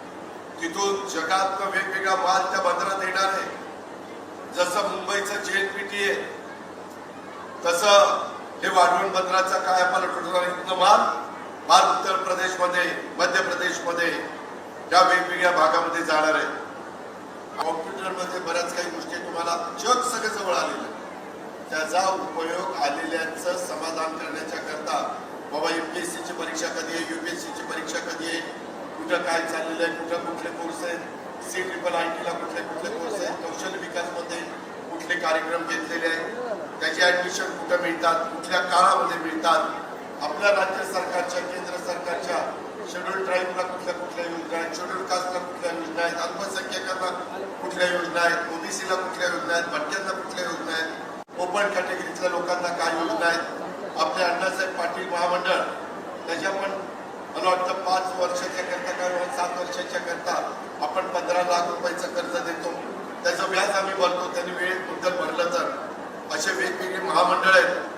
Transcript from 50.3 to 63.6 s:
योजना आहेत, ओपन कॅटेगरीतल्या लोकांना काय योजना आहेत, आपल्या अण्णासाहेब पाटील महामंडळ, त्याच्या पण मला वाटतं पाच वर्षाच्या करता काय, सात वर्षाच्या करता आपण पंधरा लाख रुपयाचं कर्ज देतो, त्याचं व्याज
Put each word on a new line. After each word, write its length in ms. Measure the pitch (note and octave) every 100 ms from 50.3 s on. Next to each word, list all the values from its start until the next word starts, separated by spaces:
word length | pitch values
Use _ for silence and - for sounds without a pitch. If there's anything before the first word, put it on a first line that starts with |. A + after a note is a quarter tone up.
| -
योजना 280 | - - -
आहेत, 200 | - - - - - - F3
ओपन 360 | F3+ G3+ G3+
कॅटेगरीतल्या 560 | F#3 F3+ E3+ - - F3+
लोकांना 380 | F3 F3 F3+ F3
काय 320 | E3+ E3 E3
योजना 260 | E3 - E3+
आहेत, 160 | E3+ - - F3 - - D#3+
आपल्या 280 | D#3+ F#3 F3
अण्णासाहेब 480 | F3 F#3 F3+ F#3 F3
पाटील 300 | E3+ F3 F#3+
महामंडळ, 520 | C#3 - - F#3 E3+ - - - - - - -
त्याच्या 240 | E3 G3
पण 440 | G3 G3 F#3+ - - - - - -
मला 120 | F#3
वाटतं 240 | F3+ G3
पाच 300 | F#3+ F#3 F#3 F3+ F3+
वर्षाच्या 460 | F3 F3+ F3+ F#3
करता 280 | - - F3+
काय, 440 | F3+ F3+ F3 F3 F3
सात 220 | F3 F3+
वर्षाच्या 420 | F3 F3+ F3 F3+
करता 580 | E3+ E3+ F3+ - - - - -
आपण 260 | D3+ F#3 F3+
पंधरा 340 | F3 E3+ F3+
लाख 260 | F3+ F3 F3
रुपयाचं 460 | E3+ F3 E3+ F3+
कर्ज 220 | F3 - F3
देतो, 340 | E3 E3 - - - - - -
त्याचं 260 | - - F#3
व्याज 220 | F#3+